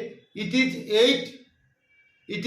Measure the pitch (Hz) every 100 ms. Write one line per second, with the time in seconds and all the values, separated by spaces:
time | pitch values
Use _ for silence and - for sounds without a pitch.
0 | - - _ - 214 254 262 - - 214
1 | 247 269 - - _ _ _ _ _ _
2 | _ _ - 208